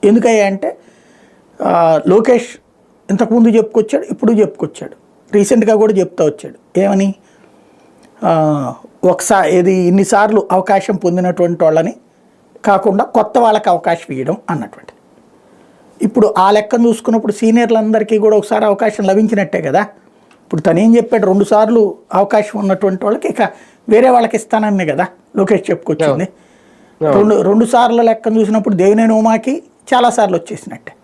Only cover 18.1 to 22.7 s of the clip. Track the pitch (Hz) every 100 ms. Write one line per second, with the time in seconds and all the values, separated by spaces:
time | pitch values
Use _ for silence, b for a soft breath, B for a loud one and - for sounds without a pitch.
18.1 | 220 214 214 202 214 214 196 220 208 196
19.1 | 277 220 214 196 180 156 151 208 - _
20.1 | _ _ _ _ 160 170 165 220 233 233
21.1 | 226 190 190 202 214 220 233 202 165 _
22.1 | 185 196 220 208 208 202